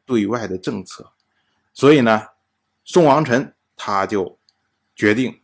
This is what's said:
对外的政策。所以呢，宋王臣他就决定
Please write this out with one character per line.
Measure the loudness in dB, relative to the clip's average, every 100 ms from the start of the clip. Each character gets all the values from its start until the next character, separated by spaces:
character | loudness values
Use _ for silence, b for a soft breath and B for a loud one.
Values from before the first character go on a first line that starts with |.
对 | -4 -2 -2
外 | -6 -8
的 | -8
政 | -8 -10
策。 | -12 -18 -20 _ _ _ _ _ _
所 | 0 4
以 | 4
呢， | 4 0 -2 _ _ _ _ _
宋 | -2 2 4
王 | 2
臣 | 2 -2 -4 _ _ -16
他 | -6 -4
就 | -2 -4 -6 _ _ _ _ _ _
决 | -2 0
定 | 0 -2 -6